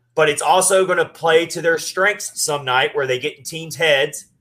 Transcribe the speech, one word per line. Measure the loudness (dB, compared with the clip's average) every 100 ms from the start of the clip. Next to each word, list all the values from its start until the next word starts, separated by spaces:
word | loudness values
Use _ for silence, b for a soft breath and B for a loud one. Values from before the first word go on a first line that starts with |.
| _
But | 0 0
it's | 2
also | 2 2 4 2 2
gonna | 0 -2
play | -2 2 4 2
to | -2
their | 0 0
strengths | -2 -2 0 -2 -8 -6
some | -4 -4 0
night | 0 0 0
where | -2
they | -2
get | -4 -8
in |
teams' | -12 -12 -10 -2
heads | 2 2 0 -4 -18 _